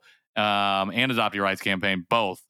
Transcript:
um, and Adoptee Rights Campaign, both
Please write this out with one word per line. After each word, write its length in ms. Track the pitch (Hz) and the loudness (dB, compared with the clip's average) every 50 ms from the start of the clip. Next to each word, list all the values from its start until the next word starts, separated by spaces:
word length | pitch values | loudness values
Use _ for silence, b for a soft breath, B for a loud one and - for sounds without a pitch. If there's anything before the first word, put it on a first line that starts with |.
| b b b b b b - | b b b b b b -4
um, 540 | 101 104 104 104 101 101 101 98 98 98 101 95 | 0 0 2 2 2 2 2 0 0 0 -2 -2
and 200 | 117 127 135 127 | -2 0 0 0
Adoptee 280 | 113 110 104 92 101 | 0 0 0 0 0
Rights 200 | 101 98 95 92 | 0 0 0 0
Campaign, 440 | - 101 98 92 90 98 95 92 85 - | -2 -2 -2 0 0 0 -2 -2 -2 0
both 340 | 113 117 113 95 90 - - | 0 2 2 0 -4 -8 -10